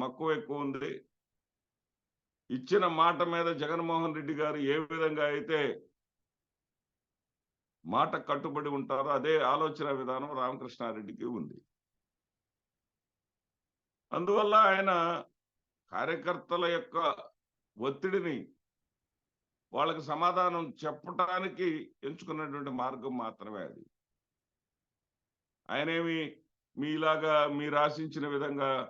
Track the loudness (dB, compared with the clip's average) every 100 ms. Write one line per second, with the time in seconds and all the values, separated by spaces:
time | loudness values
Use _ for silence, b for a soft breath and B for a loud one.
0 | -4 -4 0 0 -2 -4 -4 -4 -6 -8
1 | _ _ _ _ _ _ _ _ _ _
2 | _ _ _ _ -8 -8 0 2 4 4
3 | 4 4 0 2 0 0 -2 -2 0 0
4 | 0 -4 -4 -2 -2 0 0 0 0 0
5 | 0 2 0 0 0 0 0 -4 -10 _
6 | _ _ _ _ _ _ _ _ _ _
7 | _ _ _ _ _ _ _ _ -2 2
8 | 2 0 -2 -4 -2 -4 -2 -4 -2 0
9 | 2 2 4 4 4 2 0 -2 -4 -2
10 | -2 -4 -4 -4 -4 -4 -10 -8 -6 -6
11 | -10 -8 -6 -6 -8 -12 _ _ _ _
12 | _ _ _ _ _ _ _ _ _ _
13 | _ _ _ _ _ _ _ _ _ _
14 | -6 -4 2 4 6 8 8 6 4 4
15 | 2 -2 -8 _ _ _ _ _ _ -4
16 | -2 -2 -2 -4 -2 0 2 0 -2 0
17 | 0 -2 -10 _ _ _ _ -4 -4 -2
18 | -2 0 -2 -4 -8 _ _ _ _ _
19 | _ _ _ _ _ _ _ 0 0 0
20 | -4 2 2 4 2 0 -6 -6 -6 -6
21 | -10 -2 0 0 -4 -2 -2 -2 -8 _
22 | -10 -10 -8 -6 -6 -6 -6 -4 -4 -4
23 | -6 -4 -6 -8 -10 -8 -10 -12 -20 _
24 | _ _ _ _ _ _ _ _ _ _
25 | _ _ _ _ _ _ -6 -2 0 0
26 | 0 0 -2 -8 _ _ _ -6 -4 2
27 | 4 4 4 4 4 2 0 4 4 2
28 | -6 -4 -2 -2 -2 0 0 0